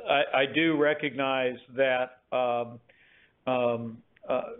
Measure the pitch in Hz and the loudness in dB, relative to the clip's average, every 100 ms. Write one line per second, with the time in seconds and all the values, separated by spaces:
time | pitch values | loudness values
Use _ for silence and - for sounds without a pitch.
0 | 208 143 151 135 139 151 165 156 147 151 | 0 0 2 2 2 2 2 4 2 2
1 | 147 127 135 131 127 123 - 127 135 127 | -2 -2 -2 0 -2 -4 -6 0 2 2
2 | 127 - _ 127 123 120 117 120 _ _ | -2 -8 _ -2 0 0 -4 -10 _ _
3 | _ _ _ _ - 127 120 117 117 113 | _ _ _ _ -4 0 0 0 -4 -12
4 | - _ - 127 - - | -18 _ -4 -4 -4 -10